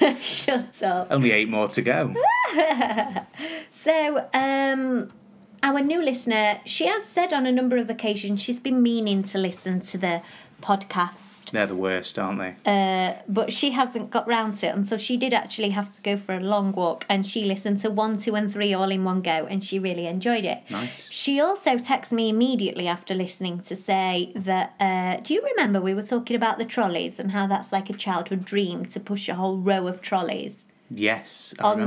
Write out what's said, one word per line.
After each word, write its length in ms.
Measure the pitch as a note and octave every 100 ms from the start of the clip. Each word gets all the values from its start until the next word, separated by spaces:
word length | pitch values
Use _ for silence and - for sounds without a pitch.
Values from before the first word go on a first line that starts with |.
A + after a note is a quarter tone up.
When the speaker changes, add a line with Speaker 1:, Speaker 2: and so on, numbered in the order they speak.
Speaker 1:
<laughs> 200 | C#4+ B3
Shut 640 | - - - B3+ - -
up. 260 | G3 F3+ F3+
Speaker 2:
Only 220 | C#3+ B2
eight 160 | G#2+ A2
more 200 | A2 G#2
to 140 | -
go. 320 | A2+ D3+ D#3 A#4 F5+ B5 B5
Speaker 1:
<laughs> 680 | D4+ D#4+ C4 A#3 A3 B3 F#3 - - D#4 D#4+ D#4 -
So, 480 | D#4 D#4+ D4+ C#4+ -
um, 760 | C4+ C4+ C4+ C4+ C4 C4 B3 - - - - - -
our 180 | C#4 C#4
new 220 | C#4 E4+
listener, 580 | D4+ B3 B3 A3 G#3 G#3 -
she 200 | - E4
has 160 | G#4+
said 280 | G#4 F4+ F4+
on 140 | D4 B3+
a 60 |
number 240 | B3 B3+ B3
of 120 | A3
occasions 540 | A#3 A3 G3+ G3+ G3+
she's 160 | - A#3+
been 240 | C4+ B3+
meaning 400 | A#3+ A#3 G#3 G3
to 140 | G3 F#3+
listen 420 | F#3 F3+ F#3 F#3
to 140 | F3+ F3+
the 220 | F3+ E3+ - - - -
podcast. 920 | - G3 - F#3+ F3+ - - - -
Speaker 2:
They're 140 | - -
the 100 | F#2
worst, 420 | F#2+ F#2 - -
aren't 200 | F#2+ G2
they? 160 | F#2 F#2+ -
Speaker 1:
Uh, 560 | G3+ F#3+ F#3+ F#3 - -
but 240 | G3+ A3
she 180 | - C#4+
hasn't 400 | B3 B3 A3+ G3+
got 160 | A#3 A3+
round 300 | A#3 A3 G#3
to 100 | E3+
it, 80 |
and 120 | G3 G3
so 100 | A3
she 200 | G#3 B3
did 160 | C4
actually 380 | A#3+ - - G#3
have 240 | G3 G3+
to 80 | -
go 140 | G3+ G3+
for 180 | G3+
a 60 | F#3
long 320 | F#3 G#3 G3
walk, 340 | F#3+ F3 - -
and 160 | G3
she 200 | G3 A3+
listened 340 | G3+ G3 G#3 G3+
to 120 | A3
one, 280 | G3+ A3 G#3
two, 160 | A3
and 180 | G#3 G#3
three 220 | G3+ G#3
all 160 | F#3+ F#3+
in 140 | F#3+
one 180 | F#3 F#3
go, 240 | F3+ D#3+ -
and 140 | G3
she 140 | G3 F#3+
really 280 | F#3+ F3 E3+
enjoyed 380 | F#3 A3 A#3
it. 180 | F3+ - -
Speaker 2:
Nice. 380 | G3+ B3 - -
Speaker 1:
She 300 | - - C#4
also 360 | D#4+ G4 D4+ B3
texted 360 | B3 C4 -
me 160 | A#3 A3+
immediately 600 | A3 B3+ A#3+ G3 - F3
after 260 | F3 -
listening 460 | F#3 F3+ - F#3 F3
to 160 | - -
say 560 | - F#3+ F#3 F3+ F3+
that, 400 | - F#3+ F#3 F#3 -
uh, 400 | F#3+ F#3 F#3 F3+
do 100 | -
you 80 | F4 C#5+ A#4
remember 240 | A#3+ G3
we 140 | F#3+
were 80 | G3
talking 340 | G#3 A#3+ A#3+ A#3
about 220 | A3+ -
the 60 | A3+
trolleys 520 | - G3+ E3+ F3 -
and 100 | G3
how 160 | G3 G3
that's 240 | G3 -
like 160 | G3 G3
a 60 |
childhood 500 | G3+ G3+ F3 - F#3+
dream 400 | F#3 G3+ F#3 F3 F3+
to 120 | -
push 280 | G3 G3+ G3
a 60 | F#3
whole 200 | F#3+ F#3+
row 280 | F#3 F#3+ F3+
of 160 | F3+
trolleys 640 | - F#3+ E3+ D3+ C3+ - - _ -
Speaker 2:
Yes, 640 | A2 G#2+ A2+ - - - -
I 40 |
Speaker 1:
on 60 | G#3
the 0 | G#3+